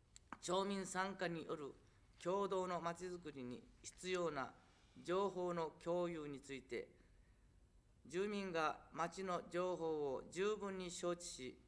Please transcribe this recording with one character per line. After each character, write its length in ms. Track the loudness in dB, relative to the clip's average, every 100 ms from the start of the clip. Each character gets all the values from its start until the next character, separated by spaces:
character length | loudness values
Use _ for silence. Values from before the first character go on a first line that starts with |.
| -20 -20 -14 -8
町 220 | 0 2
民 220 | 2 0 0
参 300 | 0 0 0
加 120 | 0
に 180 | 0 -2
よ 80 | -4
る 180 | -4 -10 -20 -20 -20 -4
共 240 | 0 2 2
同 200 | 2 2
の 140 | 0
ま 120 | 0 -2
ち 100 | -6
づ 140 | -6
く 120 | -8
り 120 | -6
に 180 | -6 -6 -10 -16
必 280 | -14 -8 0
要 220 | 2 2
な 200 | 2 -2 -6 -20 -20 -20 -8
情 260 | 2 4 4
報 240 | 2 2
の 180 | 2 0 -2
共 260 | 2 4 4
有 180 | 0 -4
に 120 | -6
つ 140 | -6
い 80 | -8
て、 260 | -2 -4 -4 -12 -20 -20 -20 -20 -20 -20 -20 -20 -20 -20 -4
住 200 | 0 0
民 240 | 0 0
が 260 | 4 4 2 -6
町 300 | 0 0 0
の 180 | 0 0 0
情 240 | 0 2 2
報 100 | 2 2 2
を 100 | 0 -4
十 240 | 0 2 2
分 220 | -2 -4
に 140 | -4
承 240 | 0 0 0
知 100 | -4
し 320 | -6 -8 -8